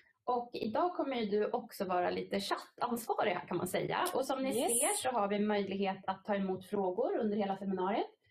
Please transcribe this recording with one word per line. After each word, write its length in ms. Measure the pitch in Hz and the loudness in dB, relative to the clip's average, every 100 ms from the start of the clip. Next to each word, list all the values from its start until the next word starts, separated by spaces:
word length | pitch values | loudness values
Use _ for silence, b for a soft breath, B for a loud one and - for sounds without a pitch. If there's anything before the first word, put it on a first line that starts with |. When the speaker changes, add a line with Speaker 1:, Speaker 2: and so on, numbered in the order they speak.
| b b - | b b -2
Speaker 1:
Och 240 | 240 240 | -2 -2
idag 400 | - 214 269 349 | -4 -2 2 2
kommer 220 | 359 285 247 | 0 -2 -2
ju 100 | 208 | 0
du 260 | 208 214 | 2 2
också 340 | 240 - - 185 | -2 -6 -6 0
vara 240 | 180 180 | 2 2
lite 300 | 180 185 196 | 0 -2 -2
chattansvarig 920 | - 339 - - 240 240 - 403 220 | -2 -4 -6 -6 -2 -2 0 0 2
här 160 | 180 - | 0 -2
kan 100 | 175 | -2
man 100 | 185 | 0
säga. 320 | 170 - 185 - | -2 0 0 2
Och 120 | - 269 | 0 0
som 180 | 269 | 0
ni 140 | 262 220 | 0 0
Speaker 2:
Yes. 220 | 311 240 | 2 2
Speaker 1:
ser 300 | 320 415 254 | 2 0 0
så 80 | 240 | 2
har 100 | 202 | 2
vi 120 | 208 | 2
möjlighet 640 | 214 208 196 196 190 196 - | 2 2 0 0 -2 -2 -6
att 180 | 190 - | -6 -2
ta 100 | 202 | 0
emot 300 | 190 185 - | 0 -2 -2
frågor 520 | 202 185 185 302 330 | 0 0 2 0 2
under 200 | 214 208 | 0 0
hela 200 | 196 196 | 0 -2
seminariet. 500 | 196 185 185 247 427 - _ | -2 0 2 0 -2 -8 _